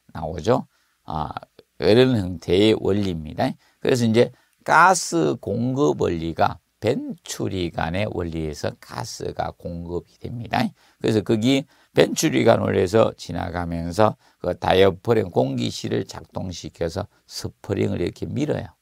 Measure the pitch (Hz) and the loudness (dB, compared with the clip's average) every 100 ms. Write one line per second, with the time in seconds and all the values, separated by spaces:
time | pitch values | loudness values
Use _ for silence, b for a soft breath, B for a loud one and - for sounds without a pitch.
0 | _ - 80 85 90 131 - _ _ _ | _ -12 -10 -6 0 0 -2 _ _ _
1 | - 78 76 - - _ _ - 80 117 | -8 -6 -6 -8 -14 _ _ -2 4 6
2 | 127 117 92 95 - 90 110 101 90 101 | 6 4 -2 -6 0 4 4 4 0 0
3 | 98 82 78 - 127 - b b - 127 | -2 -4 -8 -4 -4 -4 b b -2 2
4 | 117 113 127 b b b - 147 175 180 | 2 4 2 b b b 2 6 6 4
5 | - 165 156 127 95 104 123 131 147 135 | 0 0 0 -2 -4 -2 -2 0 0 2
6 | 95 85 82 78 98 95 _ - 107 175 | 0 -2 -4 0 -2 -2 _ -6 -2 -2
7 | 294 175 - - 110 95 85 - 82 92 | -4 -12 -12 -8 -6 -4 -4 -4 -4 -2
8 | 107 92 85 80 78 73 107 - - - | -4 -4 -6 -4 -6 -6 -8 -10 -12 -10
9 | 113 - 87 - 82 - 85 85 85 87 | -10 -8 -8 -6 -8 -8 -12 -10 -8 -8
10 | - _ 90 120 113 - 226 - b b | -10 _ -12 -12 -6 -4 -4 -6 b b
11 | - 110 95 113 120 135 - b b - | 0 0 2 2 2 0 -2 b b 2
12 | 151 - 160 131 113 110 104 98 95 110 | 2 4 0 4 4 4 4 0 2 4
13 | 110 - - 90 87 87 87 85 85 87 | 2 0 -10 -8 -6 -6 -6 -6 -4 2
14 | 107 - b b 90 87 90 92 95 92 | 2 2 b b -6 -2 2 6 6 4
15 | 117 113 95 120 131 127 117 - 107 113 | 0 0 0 0 0 -2 -6 -6 -6 -4
16 | 95 - - - 95 85 78 - 85 90 | -6 -12 -12 -10 -10 -10 -12 -6 -6 -6
17 | 95 _ _ - - - - 98 107 95 | -8 _ _ -12 -12 -12 -6 -2 -2 -2
18 | 87 - 95 107 147 113 - _ | -4 -6 -8 -4 -4 -4 -6 _